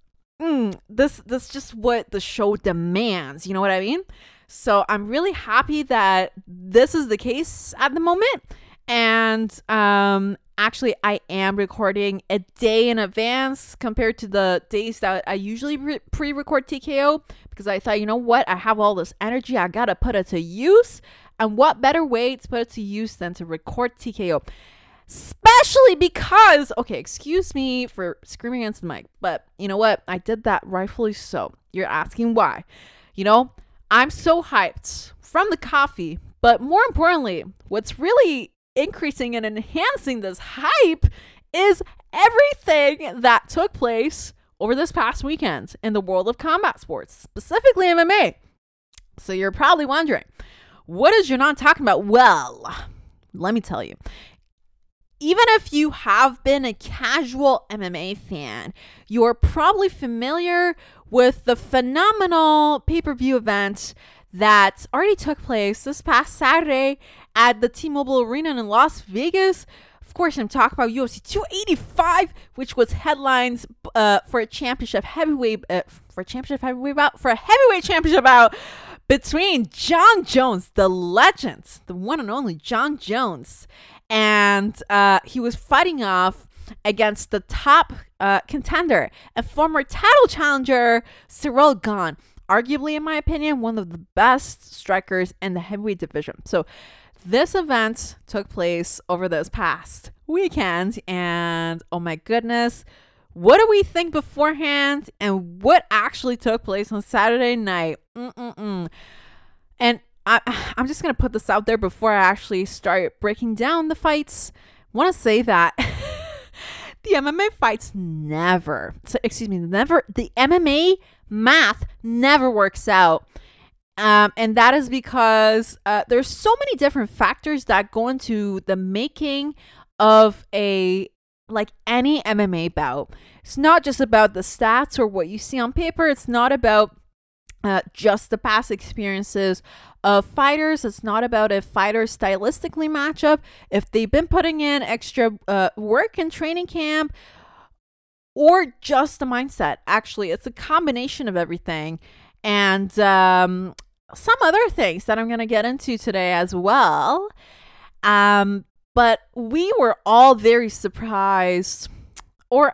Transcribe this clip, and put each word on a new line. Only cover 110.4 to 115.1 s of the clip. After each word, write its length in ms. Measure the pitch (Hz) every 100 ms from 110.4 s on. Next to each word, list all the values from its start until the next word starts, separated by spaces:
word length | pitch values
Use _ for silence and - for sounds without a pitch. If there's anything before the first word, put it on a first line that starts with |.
| 254
<sighs> 280 | - - -
I'm 100 | 254
just 140 | -
gonna 140 | 320 -
put 180 | 247
this 160 | 220 -
out 160 | 202 214
there 120 | 220
before 360 | 190 - 220
I 100 | 202
actually 420 | 185 202 - 190 202
start 540 | - 190 185 170 -
breaking 360 | 208 214 233 214
down 320 | 262 330 311
the 80 | 311
fights. 560 | 311 302 294 - - - _ _ _
Wanna 200 | 220 359